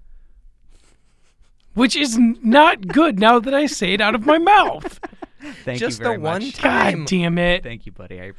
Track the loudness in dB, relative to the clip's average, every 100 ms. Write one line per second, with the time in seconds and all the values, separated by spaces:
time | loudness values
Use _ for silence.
0 | -20 -20 -20 -20 -20 _ _ -20 _ _
1 | _ _ _ _ _ _ _ 0 0 0
2 | -2 2 2 2 2 4 4 2 -2 2
3 | 2 4 4 4 2 0 -2 -2 -2 0
4 | 0 0 2 2 4 4 4 -2 -12 -14
5 | -18 -18 -20 -20 -20 -14 -10 -6 -6 -4
6 | -6 -4 -4 -6 -6 -4 -2 0 -2 -2
7 | -4 -2 -2 0 0 -2 -4 -14 -16 -18
8 | -18 -16 -16